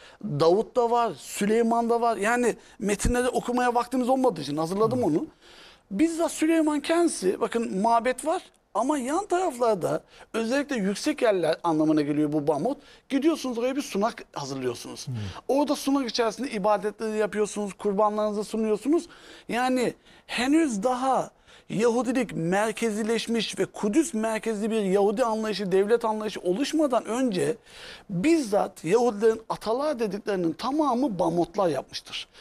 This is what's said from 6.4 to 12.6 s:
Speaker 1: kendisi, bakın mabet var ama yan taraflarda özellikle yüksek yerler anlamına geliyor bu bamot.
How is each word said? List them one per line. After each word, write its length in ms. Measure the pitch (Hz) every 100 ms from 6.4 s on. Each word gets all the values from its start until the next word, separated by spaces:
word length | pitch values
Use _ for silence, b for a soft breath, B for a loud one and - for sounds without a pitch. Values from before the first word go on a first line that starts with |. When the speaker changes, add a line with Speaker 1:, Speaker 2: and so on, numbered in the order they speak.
| 311 330 311 294
Speaker 1:
kendisi, 600 | - 330 339 - 185 220
bakın 380 | 220 233 233 190
mabet 480 | 226 233 240 254 302
var 160 | 370 - _ _
ama 240 | 196 262 302
yan 280 | 240 339 415
taraflarda 760 | 349 370 240 240 202 147 151 B B B
özellikle 440 | 220 226 269 285 247
yüksek 460 | 190 196 302 -
yerler 340 | 226 190 156 165
anlamına 380 | 170 156 156 156
geliyor 300 | 147 151 151
bu 140 | 151 147
bamot. 320 | 143